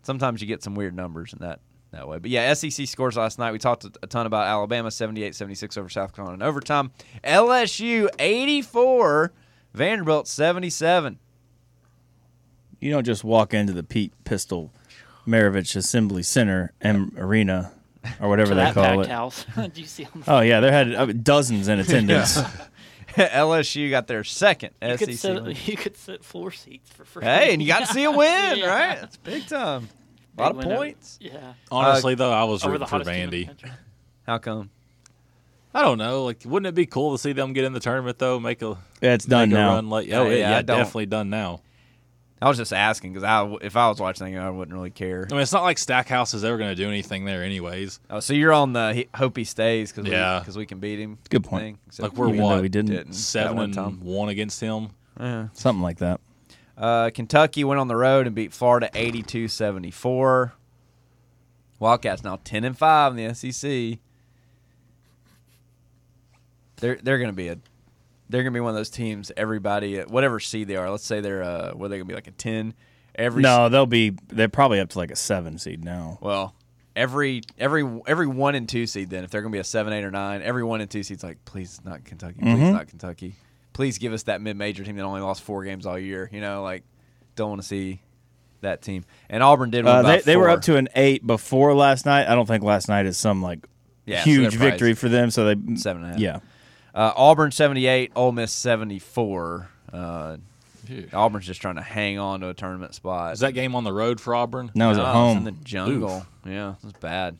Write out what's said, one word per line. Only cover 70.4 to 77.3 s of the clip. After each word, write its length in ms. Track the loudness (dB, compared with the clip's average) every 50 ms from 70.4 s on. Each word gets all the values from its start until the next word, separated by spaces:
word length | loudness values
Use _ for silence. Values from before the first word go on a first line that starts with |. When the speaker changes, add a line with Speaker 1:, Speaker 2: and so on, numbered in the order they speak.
| -6 -8 -8 -8 -6 -4
Speaker 1:
they 80 | -4
are, 140 | -4 -4 -4
let's 140 | -6 -8 -6
say 160 | -6 -6 -4
they're, 220 | -4 -6 -6 -4
uh, 300 | -6 -6 -6 -6 -8 -8
what 140 | -10 -10 -8
are 20 | -8
they 80 | -8 -8
gonna 60 | -10 -10
be, 60 | -12
like, 140 | -12 -14 -16
a 40 |
ten? 420 | -20 -10 -8 -6 -4 -4 -6 -8 -10 _ _ _ _ _ _ _ _
Every 280 | -2 -2 0 2 4
Speaker 2:
No, 220 | 6 6 8 6 6
Speaker 1:
s- 60 | 6
Speaker 2:
they'll 140 | 6 4 4
be, 240 | 6 4 4 4 2 0 -4 -12 -8
they're 200 | 0 0 0 2
probably 300 | 4 4 4 4 4 2
up 120 | 0 -2
to, 80 | -4 -6
like, 120 | -6 -6
a 60 | -8
seven 420 | -8 -4 -2 -2 -2 -4 -8 -12 -12
seed 260 | -12 -12 -12 -10 -10
now. 340 | -10 -10 -10 -10 -12 -14 -10
Speaker 1:
Well, 340 | -6 -4 -2 -2 -4 -6 _ _ _ _ _ _ _ _ _
every, 480 | -2 -2 -2 0 -2 -2 -2